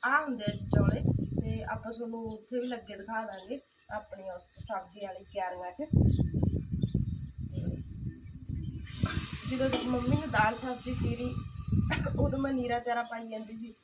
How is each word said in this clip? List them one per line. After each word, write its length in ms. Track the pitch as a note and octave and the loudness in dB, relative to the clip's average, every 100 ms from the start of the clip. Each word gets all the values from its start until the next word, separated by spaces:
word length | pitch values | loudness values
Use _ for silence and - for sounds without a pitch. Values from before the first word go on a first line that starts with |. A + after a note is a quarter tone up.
ਆਹ 200 | B3 C#4+ | 6 4
ਹੁੰਦੇ 200 | D4+ B3 | 4 0
ਆ 100 | G#3 | 0
ਜੀ 120 | - - | -2 2
ਚੌਲੇ, 340 | - - - - - - - | 6 6 6 4 4 2 0
ਤੇ 220 | - A3 | 0 0
ਆਪਾਂ 300 | - A3 A3 | -2 -4 -4
ਤੁਹਾਨੂੰ 320 | A3+ A#3 A3+ | -6 -6 -4
ਉੱਥੇ 360 | A3+ G#3+ - B3 | -6 -8 -4 -4
ਵੀ 60 | B3 | -2
ਲੱਗੇ 300 | A#3 - G3 | -4 -8 -12
ਦਿਖਾ 260 | G3 A3+ G#3+ | -4 -4 -4
ਦਾਂਗੇ, 340 | F#3+ F#3 C4+ - - - | -8 -8 -8 -8 -20 -8
ਆਪਣੀ 400 | G3+ - G3 F#3+ | -8 -8 -10 -8
ਉਸ 120 | F3+ | -10
'ਚ 200 | - - | -12 -16
ਸਬਜ਼ੀ 440 | - G3+ F3+ G3 G3 | -6 -6 -6 -10 -8
ਵਾਲੀ 180 | F#3 | -8
ਕਿਆਰੀਆਂ 480 | G3 G3+ F#3 F3+ F3+ | -8 -4 -4 -4 -8
'ਚ। 40 | F3+ D4+ - - - - - - - - - - - - - - - - - - - - - - - - - - - - - - - - - - - - | -6 0 4 4 4 2 2 2 0 -2 -2 0 0 0 -2 -8 -8 -6 -4 -4 -4 -8 -8 -8 -8 -12 -14 -8 -6 -4 -6 -8 -2 0 0 -2 -4 -2
ਤੇ 60 | C4 | 2
ਜਦੋਂ 280 | C4+ B3+ | 4 4
ਮੰਮੀ 320 | B3 B3 B3 B3+ | 2 2 4 4
ਨੇ 100 | - | 4
ਦਾਲ 320 | G#3+ G#3+ A#3 | 6 6 4
ਸਬਜ਼ੀ 360 | B3+ B3 B3+ | -4 -4 -4
ਚੀਰੀ, 400 | B3+ A3 A#3 B3 - - - - - - D4+ - - | 0 2 2 -2 -2 -6 -8 2 4 4 2 2 2
ਉਦੋਂ 200 | C#4+ C4+ | 2 4
ਮੈਂ 140 | C4+ | 0
ਨੀਰਾ 260 | C4 B3 A#3+ | 0 2 0
ਚਾਰਾ 240 | A#3+ A#3 | 0 0
ਪਾਈ 260 | A#3 A#3 A3+ | -2 -6 -6
ਜਾਂਦੀ 280 | A3 A3 A3+ | -8 -8 -8
ਸੀ। 180 | A#3 - | -10 -12